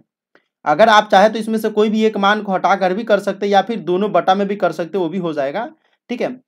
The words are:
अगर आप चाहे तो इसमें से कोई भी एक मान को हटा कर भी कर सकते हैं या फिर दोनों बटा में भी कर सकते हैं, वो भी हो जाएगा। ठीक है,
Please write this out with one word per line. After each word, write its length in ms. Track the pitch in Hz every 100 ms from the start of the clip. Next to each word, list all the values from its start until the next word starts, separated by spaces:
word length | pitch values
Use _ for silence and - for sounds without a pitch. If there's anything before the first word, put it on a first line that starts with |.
| _ _ _ _ _ _ -
अगर 240 | 151 226
आप 200 | 214 208
चाहे 200 | 196 214
तो 100 | 220
इसमें 200 | 214 220
से 100 | 220
कोई 180 | 214 214
भी 160 | 214 220
एक 120 | 214
मान 220 | 196 208
को 120 | 208
हटा 220 | 185 175 190
कर 160 | 185
भी 100 | 190 233
कर 140 | 202
सकते 240 | 202 190 202
हैं 80 |
या 80 | 196
फिर 160 | 196 220
दोनों 300 | 160 180 208
बटा 240 | 170 170 190
में 120 | 196
भी 80 | 202
कर 140 | 175
सकते 240 | 156 170 196
हैं, 60 |
वो 60 | 165
भी 80 | 185
हो 140 | 170
जाएगा। 360 | 151 139 175 247 - _ _ -
ठीक 120 | 240
है, 140 | 180 254